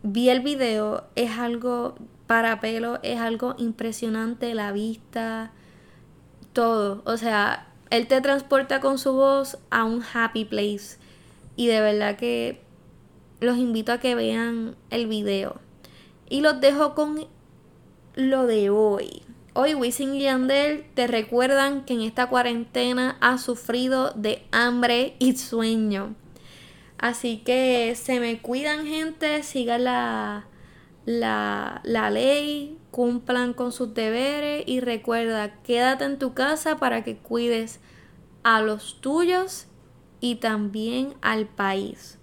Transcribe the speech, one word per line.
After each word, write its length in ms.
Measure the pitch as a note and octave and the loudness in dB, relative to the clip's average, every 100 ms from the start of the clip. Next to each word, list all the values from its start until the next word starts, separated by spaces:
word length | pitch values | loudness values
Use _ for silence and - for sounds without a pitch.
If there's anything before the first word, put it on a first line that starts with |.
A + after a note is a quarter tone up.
Vi 280 | G#3+ G#3 B3 | -2 2 4
el 100 | B3+ | 4
video, 640 | C4+ C#4 B3 G#3+ G#3+ - - | 0 0 0 0 -2 -4 -6
es 240 | - A#3+ A3 | -2 -2 -2
algo 560 | A#3+ A#3 B3 A#3+ A#3+ - - - - | -4 -4 -4 -4 -4 -8 -20 -20 0
para 340 | A3+ A3+ A3+ | 2 2 0
pelo, 380 | A3 A3+ A#3 A#3+ | -4 -4 -4 -4
es 180 | - A#3+ | -4 -4
algo 340 | A3+ A3+ B3 - | -4 -2 -4 -4
impresionante, 960 | A#3 A3 A3+ A3 A3+ A3 A3+ A#3 A#3+ | -6 -4 -6 -4 -4 -2 -4 -4 -4
la 180 | A3+ G#3 | -4 -4
vista, 800 | G3+ A3 A3 - A#3 A3+ A3 A3 - - - - - - - - - - | -2 -4 -6 -8 -6 -6 -6 -10 -16 -20 -20 -20 -20 -20 -20 -20 -20 -6
todo. 500 | - A#3 A3+ G3+ G3+ | 0 2 2 0 -4
O 140 | - A3+ | -4 -2
sea, 500 | A3+ G#3+ G3+ - - - - | 0 2 2 0 -8 -20 -2
él 180 | A#3 A#3 | 0 4
te 120 | C4 | 2
transporta 600 | C4+ C#4 C#4 C4+ C4+ C4+ | 4 0 2 2 2 0
con 180 | C4+ C4+ | 0 0
su 140 | C4+ | 0
voz 460 | C4 C4+ C#4 C4+ - - | 4 4 4 0 -10 -2
a 140 | A3+ | 0
un 180 | A3+ A#3 A#3 | 0 -2 -4
happy 300 | A#3 A3+ A3+ | -2 -2 -2
place. 520 | G#3+ G#3+ G#3 G3+ - - - - - - - | -4 -2 -2 -4 -10 -20 -20 -20 -20 -20 -16
Y 120 | - A#3+ | -2 2
de 140 | A3 | 4
verdad 360 | G#3+ G#3 G#3 G#3 | 4 2 0 -2
que 500 | A#3+ A#3 A#3 - - - - - - - - - | -2 -2 -4 -6 -18 -20 -20 -20 -20 -20 -20 -2
los 180 | A#3+ A#3+ | 0 2
invito 340 | B3 A3+ G#3+ | 0 0 0
a 60 | A#3+ | 0
que 160 | B3+ | 0
vean 600 | A#3+ A3 A3+ A#3 A#3 A3+ - - | 0 0 0 -2 -4 -8 -12 -6
el 160 | A#3 A3+ | -4 -2
video. 540 | G#3+ G3+ G3 G3 - - - - - - - - | -2 0 -2 -2 -8 -18 -20 -20 -20 -20 -20 -4
Y 120 | C4+ | 2
los 200 | D4+ C4 | 2 6
dejo 340 | C#4 C#4+ D4 | 4 6 2
con 320 | D4+ D4+ D4+ D#4 - - - - - - - - | 2 -2 -2 -10 -18 -20 -20 -20 -20 -20 -20 -14
lo 320 | - C4 C4+ B3 | -2 0 2 2
de 240 | A3 G3+ | 2 2
hoy. 520 | G#3 G#3+ G3+ - - - - - | 4 4 2 -4 -12 -20 -20 -6
Hoy 220 | - C#4 | 0 2
Wisin 400 | D4+ B3 B3 C4+ | 2 -2 -2 -4
y 80 | C#4 | 0
Yandel 640 | C#4 C4 B3+ C#4 D4 D4+ - | 0 2 2 2 2 -2 -4
te 120 | - A#3+ | -2 0
recuerdan 800 | A3+ A3 A#3+ B3+ C#4 C#4 C#4+ | 0 2 2 4 4 4 0
que 100 | C4+ | -2
en 80 | A#3+ | -2
esta 260 | A3 A3 B3 | -2 -2 2
cuarentena 880 | B3 B3 A#3 A#3 B3 B3 B3 B3+ - | 2 2 -2 -4 -2 0 0 -2 2
has 220 | A#3+ B3+ | 2 2
sufrido 680 | B3+ A#3 - A#3+ B3+ C4 B3+ | -2 -6 -2 -2 0 0 0
de 320 | - G#3 - - | -2 -4 -4 -2
hambre 640 | A3+ A#3+ A#3+ A#3+ A#3+ C4 - | 2 2 2 2 2 0 2
y 180 | C4 B3+ | 2 2
sueño. 760 | - A3+ A3+ A3+ G#3+ G3 G#3 A3 - - - - - - - - | -2 0 2 2 0 -2 -4 -12 -18 -20 -20 -20 -20 -20 -20 -4
Así 400 | A#3+ A#3 A#3+ A3 | -4 -2 -4 -4
que 560 | - B3+ C4 B3 A#3 | 0 2 4 2 2
se 260 | A#3 - B3 | -2 -2 0
me 200 | A#3 A#3 | 0 -4
cuidan, 460 | - B3+ D4+ D4+ D4+ | -4 -4 -2 -4 -4
gente, 560 | D#4 D#4+ D#4+ D4+ D4+ | -4 -6 -4 -2 -2
sigan 420 | D4 C4+ A#3+ A#3 | -2 -4 -2 0
la, 600 | B3+ B3 A#3+ A3 G#3 G#3 - - - - - - | 0 0 -2 -4 -6 -8 -12 -20 -20 -20 -20 -12
la, 760 | - A#3 A3+ - - G3+ - - | -4 -2 0 0 -2 -2 -6 -8
la 260 | - A3+ G#3+ | -2 0 0
ley, 680 | G#3 C4 C#4+ D4 D4 C#4+ D#4+ - | 2 2 2 0 -4 -8 -14 -10
cumplan 600 | - A#3+ B3 B3 B3 B3 | 0 0 0 -2 0 0
con 180 | B3 B3 | -2 -6
sus 240 | A#3+ A#3+ | -4 -6
deberes 680 | A3 A3 A#3 C4+ D4 D4 D4 - | -2 -2 0 -2 -2 -4 -4 -2
y 140 | B3+ | -2
recuerda, 720 | B3 A3+ A#3 A3+ A3+ A3 G#3 G#3 | 0 -4 -2 0 0 -2 -4 -8
quédate 420 | - A#3+ B3+ C4 | 0 2 4 2
en 140 | C#4 C#4 | -2 -2
tu 140 | C4 | -4
casa 460 | B3+ C4+ D#4 D#4 D4+ | 0 0 0 -2 0
para 260 | B3 A3+ | 0 0
que 120 | A3+ G#3+ | -4 -10
cuides 640 | - A#3 A#3+ A3+ A3+ - - - - - - - | -4 -2 0 -2 -4 -12 -20 -20 -20 -20 -20 -2
a 180 | A#3 A3 | 4 4
los 380 | G#3+ G#3+ - - | 4 -2 -8 -8
tuyos 680 | C4 D#4 F4 F#4 F#4+ - - - - - - - | -2 2 4 2 0 -8 -14 -20 -20 -20 -20 -6
y 160 | A#3+ A#3 | -4 -2
también 800 | A3+ G#3+ G#3 G#3+ A3+ B3 C#4 - | 0 0 -2 -4 -4 -2 -4 -2
al 260 | - A3 G#3+ | 0 0 -4
país. 720 | - G3 F#3+ G3+ - - - | -2 -2 -2 -4 -10 -18 -20